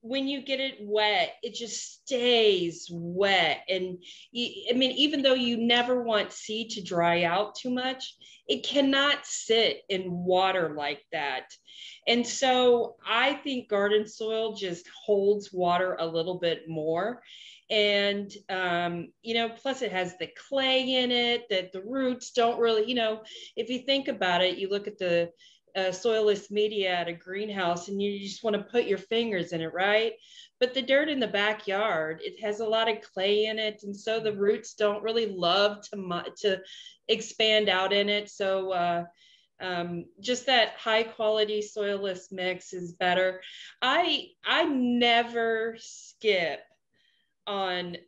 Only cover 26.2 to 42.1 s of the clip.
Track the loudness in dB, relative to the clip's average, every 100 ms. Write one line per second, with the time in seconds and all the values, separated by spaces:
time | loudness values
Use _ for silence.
26.2 | 4 2 -2 -2 0 0 0 0 -2 -8
27.2 | -10 -8 -6 -2 0 -2 -4 -4 -2 -4
28.2 | -10 -6 -2 -2 -2 -2 0 -2 -2 -2
29.2 | 0 -2 -4 -4 -6 -2 2 2 2 -4
30.2 | -18 -20 -20 _ 0 0 2 4 4 0
31.2 | 0 2 0 0 -2 0 0 0 -2 -6
32.2 | -10 -8 -6 -4 0 2 2 0 -6 -2
33.2 | 2 4 2 0 -4 -4 -10 -8 -2 -2
34.2 | -2 2 2 2 -2 0 0 2 0 0
35.2 | 0 0 2 4 4 0 -12 -10 -6 -6
36.2 | -6 -2 0 0 -6 -20 -20 -20 -2 -2
37.2 | -2 0 4 4 4 2 2 2 2 0
38.2 | -2 -4 -2 0 0 0 0 0 -4 _
39.2 | _ _ _ _ -6 -4 -4 -6 -10 _
40.2 | -4 -2 2 4 2 0 0 0 0 0
41.2 | 0 2 2 0 -4 -4 -4 -2 -4